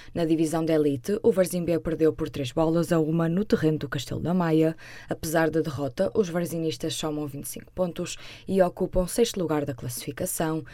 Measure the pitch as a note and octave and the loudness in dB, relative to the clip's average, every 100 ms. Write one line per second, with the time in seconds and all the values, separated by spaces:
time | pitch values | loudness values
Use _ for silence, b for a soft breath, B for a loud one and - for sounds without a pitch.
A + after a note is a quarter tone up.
0 | B E3+ E3 D#3+ D#3+ D#3+ D#3+ D#3 D3 C#3 | B -2 2 2 2 0 2 4 4 0
1 | - G#3 - F#3 F#3 F3+ E3+ E3 E3 D#3 | -2 2 2 4 2 0 0 0 0 2
2 | D#3+ D3+ D#3 C#3+ B2+ - D#3+ E3 D#3+ E3+ | 2 2 -4 -4 -4 0 2 2 2 2
3 | D3+ E3 E3 E3+ G#3+ A#3 D#3 D#3 - C#3+ | 2 2 2 0 2 2 2 0 -4 -6
4 | - - D3+ F3+ E3+ D#3 D#3+ D#3+ B B | -6 -4 0 0 4 4 4 0 B B
5 | B E3+ E3 E3 D#3+ D#3+ D#3 C3+ C#3 B2+ | B -6 0 2 2 2 0 -2 -4 0
6 | F#3+ G3+ F3+ E3+ F3 E3+ D#3+ D#3 D#3+ - | 0 2 2 0 -2 -2 -2 -2 -4 -2
7 | D#3+ D3+ D3 C#3 - - - - F3+ E3 | -4 -4 -6 -8 -10 -12 -12 -4 -4 -2
8 | E3+ - B B - F#3+ F3 - F#3 F#3 | -8 -8 B B -2 4 4 2 0 0
9 | F3+ - - G3 D#3+ D3+ C#3+ B2+ C3 - | 0 2 0 0 -2 0 -2 -6 -8 -8
10 | - - F3+ - D#3+ D#3+ D#3 | -10 -8 -6 -2 -2 -2 -6